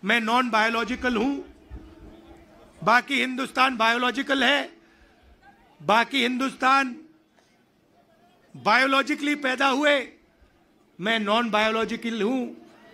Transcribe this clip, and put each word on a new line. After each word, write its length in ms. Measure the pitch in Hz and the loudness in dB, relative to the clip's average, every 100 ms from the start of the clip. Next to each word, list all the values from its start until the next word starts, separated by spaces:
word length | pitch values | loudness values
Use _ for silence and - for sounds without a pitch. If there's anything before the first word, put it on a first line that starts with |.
मैं 180 | 190 233 | 0 0
non 280 | 220 240 254 | 2 0 2
biological 640 | 220 220 226 226 247 254 233 | 2 0 0 -4 -4 -2 0
हूं, 240 | 247 277 - - - - - - - - - - - - - - | 0 -2 -8 -20 -18 -18 -18 -20 -20 -20 -20 -20 -20 -20 -20 -6
बाकी 360 | 165 233 240 269 | 2 2 2 -2
हिंदुस्तान 580 | 247 254 254 - 262 247 | -2 -4 -6 0 0 2
biological 680 | 226 233 247 240 277 277 | 0 2 0 -2 -2 0
है, 340 | 247 285 269 - _ _ - _ - - - _ _ _ | 2 0 -2 -12 _ _ -20 _ -20 -20 -20 _ _ _
बाकी 400 | 143 214 226 269 | 0 2 2 0
हिंदुस्तान 800 | 240 247 269 - 262 269 262 240 - _ _ _ _ _ _ _ _ _ _ _ _ _ _ - | -2 0 -4 0 2 2 2 -6 -18 _ _ _ _ _ _ _ _ _ _ _ _ _ _ -6
biologically 760 | 127 233 269 269 277 294 285 294 | 2 4 4 2 0 -2 -2 -2
पैदा 320 | 277 254 277 | -4 0 0
हुए, 460 | 262 302 285 240 - _ _ _ _ _ _ _ _ | 2 2 2 -2 -16 _ _ _ _ _ _ _ _
मैं 180 | 185 226 | -2 -2
non 300 | 202 214 240 | 0 0 2
biological 720 | 208 220 220 220 226 233 226 | 0 0 0 -4 -4 -6 -2
हूं, 480 | 202 262 240 - - - - | -2 -2 -6 -10 -20 -20 -20